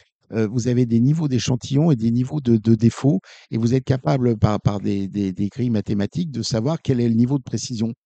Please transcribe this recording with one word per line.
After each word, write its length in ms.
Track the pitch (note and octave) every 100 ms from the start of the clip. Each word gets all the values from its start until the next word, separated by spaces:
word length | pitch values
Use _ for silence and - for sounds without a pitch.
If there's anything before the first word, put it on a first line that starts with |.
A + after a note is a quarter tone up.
| _ _ -
euh, 160 | A2 A2
vous 180 | B2 A#2
avez 200 | B2 B2
des 120 | A2+
niveaux 300 | B2 D#3+ D3+
d'échantillons 640 | B2+ - B2+ - C#3 E3+
et 40 | B2+
des 140 | A2+
niveaux 300 | A#2 B2+ D3+
de, 160 | B2 A2+
de 180 | G#2+
défauts, 460 | A2+ A2+ - C3+ F#3 - - -
et 60 | A#2
vous 160 | A2+
êtes 100 | C3
capable, 520 | - C3 D3+ C#3+ B2 A2
par, 240 | A2+ G#2
par 200 | - G2+
des, 260 | G2+ G2 G2
des, 260 | G2 G2
des 160 | F#2 G2+
grilles 220 | - B2
mathématiques, 640 | G#2+ - G2+ G2+ D3 F3
de 100 | A#2+
savoir 360 | A2 A2+ A#2+ E3
quel 180 | - B2+
est 80 | A#2+
le 60 |
niveau 240 | A2+ B2 C#3+
de 60 |
précision. 480 | B2+ A2 - A#2+ A2+ A#2